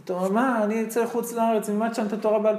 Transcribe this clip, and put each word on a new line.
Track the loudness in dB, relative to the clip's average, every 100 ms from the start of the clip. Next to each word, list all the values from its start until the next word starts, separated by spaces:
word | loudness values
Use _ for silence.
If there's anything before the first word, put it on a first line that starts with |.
אתה | -8
אומר, | -2 0
"מה, | 2 2 2
אני | 0 0
אצא | -2 -2 -2
חוץ | -2 -4
לארץ, | 0 2 2 0
נלמד | -2 -2
שם | -2 -4
את |
התורה | -2 0 2
בעל | 2